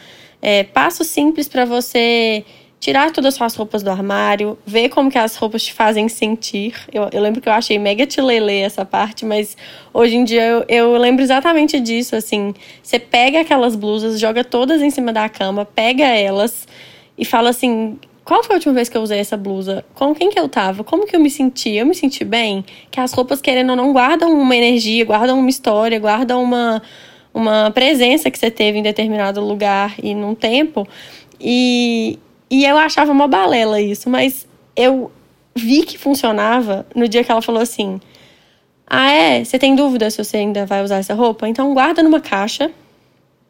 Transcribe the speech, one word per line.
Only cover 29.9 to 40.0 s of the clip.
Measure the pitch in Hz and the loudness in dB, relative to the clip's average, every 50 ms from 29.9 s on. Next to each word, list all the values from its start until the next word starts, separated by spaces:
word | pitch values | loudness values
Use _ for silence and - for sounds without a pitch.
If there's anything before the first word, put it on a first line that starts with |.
| 202 - | -6 -8
e | - 208 202 | -8 -6 -6
num | 208 208 202 226 | -6 -6 -6 -6
tempo. | 220 - 220 233 277 311 311 - 220 196 - - - - - - - - _ _ - | -4 -2 0 0 0 0 0 -2 -6 -8 -8 -10 -20 -20 -20 -20 -20 -20 _ _ -8
E, | - 233 240 247 254 247 247 240 240 233 233 226 220 220 - - _ _ _ _ _ - | -4 -2 0 2 2 2 2 2 0 0 0 -2 -2 -4 -6 -8 _ _ _ _ _ -2
e | 262 269 277 | 2 2 4
eu | 277 285 | 4 4
achava | 302 311 302 - 285 285 294 277 | 4 2 2 2 0 2 4 4
mó | 277 285 | 4 4
balela | 269 277 381 381 - - 233 220 220 214 208 | 4 2 2 2 2 2 2 2 0 0 0
isso, | 208 202 202 - - 247 | 0 -2 -4 -6 -4 -2
mas | 254 254 254 269 269 - - _ _ _ _ _ - | 0 0 0 0 -2 -6 -12 _ _ _ _ _ -2
eu | - 240 262 269 262 240 - - _ _ _ _ _ _ _ - | 2 2 2 2 2 -2 -6 -12 _ _ _ _ _ _ _ -8
vi | 240 226 226 269 311 330 | -4 0 2 4 2 2
que | - - | 0 -4
funcionava | - - 277 277 269 - 226 214 208 208 220 233 254 233 208 196 196 - - - | -6 -2 -2 0 0 0 0 0 0 0 2 2 0 0 -2 -4 -6 -6 -6 -2
no | 240 240 | -2 0
dia | 226 214 233 240 | 0 2 0 0
que | - | 2
ela | 233 226 | 0 0
falou | 220 - 233 220 | 0 -2 -2 -2
assim, | 240 233 - - 208 196 190 190 - _ _ - - _ _ _ _ _ _ _ _ _ _ _ _ | -2 -2 -4 -6 -6 -6 -6 -8 -12 _ _ -20 -20 _ _ _ _ _ _ _ _ _ _ _ _
"Ah, | - - 254 262 277 | -2 0 2 2 4
é? | 285 311 330 311 254 233 233 | 4 4 4 4 2 0 -2
Você | - - 262 | -2 -2 0
tem | 277 269 269 | 2 4 4
dúvida | 262 294 277 254 233 | 4 2 2 0 0